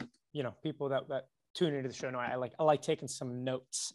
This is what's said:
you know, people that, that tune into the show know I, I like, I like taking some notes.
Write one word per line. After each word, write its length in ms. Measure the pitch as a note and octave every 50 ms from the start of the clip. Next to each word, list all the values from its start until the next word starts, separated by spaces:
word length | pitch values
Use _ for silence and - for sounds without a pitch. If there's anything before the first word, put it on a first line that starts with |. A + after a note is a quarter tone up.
| - - - _ _ _ -
you 100 | D3 B2+
know, 100 | A#2+ F#2+ -
people 280 | - D#3 C#3 - C#3+ C3+
that, 180 | C3+ B2+ A#2+ C3+
that 180 | C#3 C3 - - _ _ _ _ _
tune 200 | - F3+ D#3+ C#3+
into 160 | C#3 C3 B2+
the 60 | A#2+
show 140 | - - C3
know 100 | B2+ B2
I, 120 | A#2+ A#2+ B2+
I 20 |
like, 180 | B2+ B2+ A#2 - -
I 40 | D#3+
like 180 | D3+ D3+ C#3+
taking 260 | - - D#3 - C#3+
some 360 | C3 - - C3+ B2 B2 B2 B2+
notes. 500 | C3 B2+ B2+ - _ - - - -